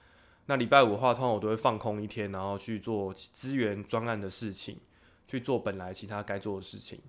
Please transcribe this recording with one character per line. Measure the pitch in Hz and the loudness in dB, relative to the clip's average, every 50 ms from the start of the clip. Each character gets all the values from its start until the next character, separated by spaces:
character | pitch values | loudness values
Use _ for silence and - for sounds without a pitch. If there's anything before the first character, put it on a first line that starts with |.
| _ - - - - - - _ _ | _ -20 -20 -20 -20 -20 -20 _ _
那 | - 139 | -2 2
礼 | 131 123 | 2 4
拜 | 107 139 139 | 8 10 10
五 | 131 110 | 10 8
的 | 101 101 | 6 4
话， | 127 127 117 | 4 4 4
通 | 113 131 | 4 4
常 | 123 113 | 2 2
我 | 101 | 2
都 | 98 107 | 2 0
会 | 110 110 | 0 4
放 | - 131 110 107 | 4 2 2 2
空 | - 113 104 104 | -2 -2 -2 -2
一 | 104 104 | -4 -6
天， | - 117 104 98 | -6 -6 -4 -4
然 | 98 95 | -4 -4
后 | 95 98 98 98 | -4 -4 -4 -4
去 | - - 113 104 | -4 -6 -6 -6
做 | - 117 113 104 98 95 95 | -4 -2 -2 -2 -2 -4 -6
资 | - - - - - - 131 139 | -8 -14 -16 -14 -10 -6 -4 -2
源 | 135 117 104 101 101 101 | 0 0 0 0 -4 -4
专 | - - 113 113 120 | -2 -2 -2 0 -2
案 | 113 104 | -2 -2
的 | 98 95 | -4 -6
事 | 92 - 117 107 95 | -6 -6 -6 -6 -6
情， | - - - - - - _ _ _ - - - _ _ - | -8 -10 -10 -12 -14 -18 _ _ _ -20 -20 -20 _ _ -8
去 | - 131 | -6 -6
做 | 123 - 131 113 | -2 0 0 0
本 | - 107 98 95 | 0 -2 -4 -4
来 | 92 92 92 | -8 -8 -10
其 | - - 98 | -10 -10 -8
他 | 107 104 | -6 -6
该 | 104 - 101 101 | -4 -4 -4 -4
做 | - 110 98 | -2 -4 -4
的 | 95 | -4
事 | 95 - - 101 | -6 -10 -12 -12
情， | - - - - - | -12 -14 -14 -16 -18